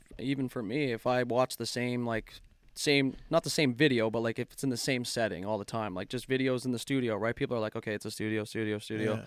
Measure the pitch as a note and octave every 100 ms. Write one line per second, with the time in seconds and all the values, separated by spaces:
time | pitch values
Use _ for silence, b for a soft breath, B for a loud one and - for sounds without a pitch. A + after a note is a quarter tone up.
0 | - - B2 C#3 B2+ B2+ G#2+ C#3 C#3 A2+
1 | B2+ B2+ B2 A#2+ B2+ - A#2 A#2+ B2 B2
2 | A#2+ A2 - - - - - - D#3 C#3+
3 | C3+ - - E3 D3 - C#3 A#2 D3+ A#2+
4 | A2 A#2 A2+ A2+ A#2 - C3+ A#2+ - B2+
5 | A#2 B2 A2 E2+ G2 G#2+ G2+ A#2 G#2+ F2+
6 | G2+ B2+ - C3 C3 B2+ B2+ A#2 - C#3
7 | A#2+ G#2 A2+ A#2+ C3+ A#2+ G#2+ A#2 A2 G#2
8 | A2 - G#2+ G#2+ G#2+ A2+ G#2+ G#2 - A2
9 | G#2+ A2